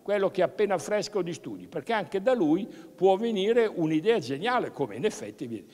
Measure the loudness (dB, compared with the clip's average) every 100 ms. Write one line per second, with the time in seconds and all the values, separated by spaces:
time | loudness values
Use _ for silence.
0 | 0 2 2 2 0 2 0 0 0 -2
1 | -2 -4 -4 -6 -10 -12 -10 -10 -2 -4
2 | -2 -2 0 2 4 2 0 -12 -20 2
3 | 4 4 2 0 2 4 2 0 0 2
4 | 2 0 0 -4 0 0 -2 -4 -4 -2
5 | -4 -4 -12 -10 -8 -8 -12